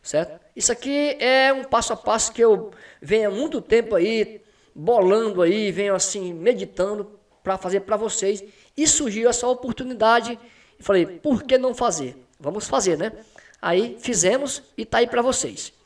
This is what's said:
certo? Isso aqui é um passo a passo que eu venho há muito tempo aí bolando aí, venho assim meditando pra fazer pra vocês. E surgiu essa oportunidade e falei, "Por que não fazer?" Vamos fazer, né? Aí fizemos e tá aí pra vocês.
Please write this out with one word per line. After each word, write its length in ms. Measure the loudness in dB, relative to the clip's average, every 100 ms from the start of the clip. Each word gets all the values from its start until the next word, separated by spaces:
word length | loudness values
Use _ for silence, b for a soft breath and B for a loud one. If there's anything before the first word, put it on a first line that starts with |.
certo? 380 | -2 -2 -2 -12 _
Isso 160 | -4 -2
aqui 460 | -2 -2 0 0 0
é 340 | 2 4 4
um 120 | 2
passo 280 | 0 -2 0
a 40 | -4
passo 360 | -2 0 -2
que 100 | 4
eu 280 | 6 6 0 B B B
venho 280 | 0 2 2
há 40 |
muito 280 | 0 -4 -4
tempo 340 | 2 2 4
aí 480 | 2 2 2 -2 -6 b b b
bolando 680 | -4 2 4 4 4 2 2
aí, 300 | 2 2 0
venho 220 | -2 -2
assim 380 | -2 -2 -4 -8
meditando 760 | -2 0 0 -6 -4 -4 -4 -10 -16 _ _
pra 160 | -6 -4
fazer 220 | -2 -4
pra 160 | -2 -4
vocês. 480 | -2 -2 -2 -4 B B B -2
E 100 | 0
surgiu 420 | 0 -2 0 0
essa 180 | 2 -2
oportunidade 920 | -4 -6 -8 -10 0 4 4 0 -10 b b b b
e 40 |
falei, 220 | 0 2
"Por 380 | 2 -2 -2 -2
que 160 | 2 2
não 160 | 2
fazer?" 420 | 0 -2 -2 -8 -12 _ _
Vamos 300 | -8 -8 -2
fazer, 280 | 0 0 0
né? 160 | -4 -8 b b b b
Aí 360 | 0 0 0 -6
fizemos 640 | -4 2 2 2 -2 -10 _ -14
e 80 |
tá 140 | -2 0
aí 80 | 2
pra 160 | 2
vocês. 500 | 0 -2 -6 -10 -16 _